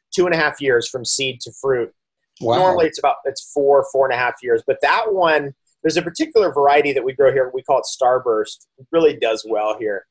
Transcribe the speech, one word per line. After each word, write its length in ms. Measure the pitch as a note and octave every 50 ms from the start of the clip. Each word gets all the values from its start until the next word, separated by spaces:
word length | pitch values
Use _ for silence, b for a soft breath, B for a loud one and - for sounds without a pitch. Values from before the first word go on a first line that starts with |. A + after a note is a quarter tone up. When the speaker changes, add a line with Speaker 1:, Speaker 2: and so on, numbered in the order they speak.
| b _ -
Speaker 1:
two 120 | F#3+ F3
and 80 | F3+ E3
a 40 | E3
half 220 | D3+ D3 - -
years 260 | C#3+ C3 B2 A#2 A#2
from 160 | - - B2+
seed 380 | A2+ - - - C3+ C3 C3 B2
to 100 | - A#2+ - -
fruit. 320 | - C3+ C3 A#2+ A2+ - _ _ _ _ _ _ _ _ _ _
Speaker 2:
Wow. 160 | - A2+ A#2 F3
Speaker 1:
Normally 280 | F#3 F#3 F#3 F3 D#3+
it's 120 | D#3 - -
about, 180 | - C#3 - - -
it's 260 | C#3 C3+ - - - -
four, 320 | D3 C#3 C#3 C#3+ C#3 C3+ -
four 140 | - C3+ C3+
and 80 | C3
a 60 | A#2+ B2
half 160 | B2 B2 A#2+ -
years. 200 | B2+ A#2+ A#2 A2 -
But 160 | C#3 C3 -
that 320 | C#3+ C#3+ F3 A3 A3+ A3 G3
one, 400 | F#3+ E3+ E3 D#3 D3 C#3+ C#3 - _ _ _ _ _
there's 140 | - D#3+ D3
a 60 | E3+
particular 500 | E3+ F3+ - - D#4+ D#4 - A3+ G3 D#3+
variety 400 | - C#3+ C#3+ C#3+ C#3+ D3 C#3+ C#3+
that 100 | C3 C3+
we 120 | A#2 C3+ C3
grow 180 | C3+ C#3 C3
here. 180 | C3+ C3+ B2+ B2+ B2+
We 80 | C3
call 160 | - - C#3 B2
it 80 | -
Starburst. 800 | - - - C3 B2 B2+ B2+ B2+ B2 A2 G#2+ G#2+ - - - _ _ _
It 100 | _ - _
really 240 | D#3+ E3 D#3+ D3+ C3
does 300 | A2+ A#2+ A2+ A2 A2 - A2
well 300 | A2+ G#2+ G#2+ G#2+ G#2+ A2
here. 260 | A2+ G#2+ G2+ F#2+ - _